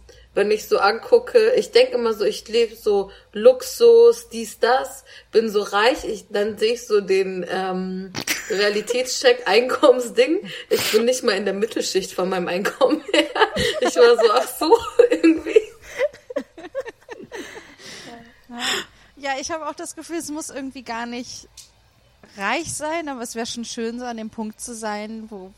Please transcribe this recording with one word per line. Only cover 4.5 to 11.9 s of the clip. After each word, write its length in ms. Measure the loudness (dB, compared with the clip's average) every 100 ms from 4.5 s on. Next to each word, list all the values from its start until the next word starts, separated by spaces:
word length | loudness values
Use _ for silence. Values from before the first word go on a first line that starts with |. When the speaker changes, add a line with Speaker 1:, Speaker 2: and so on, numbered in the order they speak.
| -2
Speaker 1:
das, 460 | 0 0 -2 -14 -20 -20 _
bin 160 | 0 2
so 120 | -2
reich, 440 | 0 2 2 2 -4
ich, 200 | -10 -6
dann 260 | -4 -2 -2
seh 160 | -2
ich 140 | -2 0
so 140 | 0
den, 440 | 2 0 0 -4 -6
ähm, 640 | -4 -4 -4 -6 -8 -10 -10 -8 -8 -4
Realitätscheck, 920 | 0 0 0 -2 -4 -4 0 2 2
<laughs> 20 | 2
Einkommensding. 920 | 2 2 4 4 4 0 0 2 0 -4 -12 -4
Ich 200 | -2 2
bin 140 | 2 2
nicht 180 | 0
mal 100 | 0
in 120 | 0 -2
der 80 |
Mittelschicht 600 | -2 -4 -4 -2